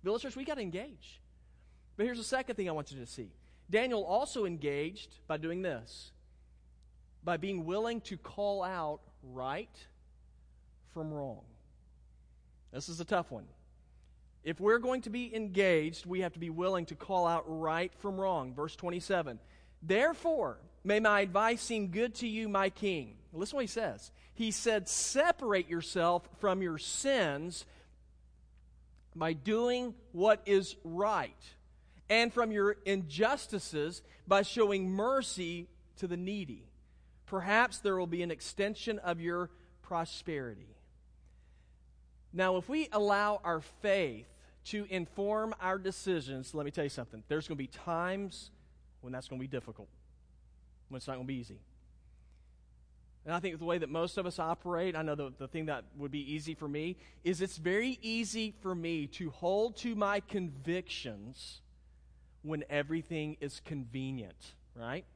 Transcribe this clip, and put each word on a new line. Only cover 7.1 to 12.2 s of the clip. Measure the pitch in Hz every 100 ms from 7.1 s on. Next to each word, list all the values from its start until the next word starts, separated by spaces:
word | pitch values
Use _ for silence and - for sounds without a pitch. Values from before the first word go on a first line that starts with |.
| -
by | 156 170
being | 190 190 160
willing | 190 226 233
to | - 185
call | - - 202 202
out | 185 185 156 151 - -
right | 131 127 127 147 143 - - - - - - - - - - - -
from | 165 156
wrong. | 151 139 104 113 113 - - - - - -